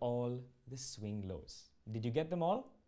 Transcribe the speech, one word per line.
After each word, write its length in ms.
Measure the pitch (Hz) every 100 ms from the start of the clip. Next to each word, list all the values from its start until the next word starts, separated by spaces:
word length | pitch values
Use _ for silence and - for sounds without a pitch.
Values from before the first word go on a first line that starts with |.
all 400 | 123 120 123 123 127 - -
the 100 | 131
swing 520 | - - 104 104 95
lows. 400 | 80 - - - _ -
Did 120 | 113
you 60 | 117
get 200 | 120 160
them 120 | 175
all? 300 | 170 226 - -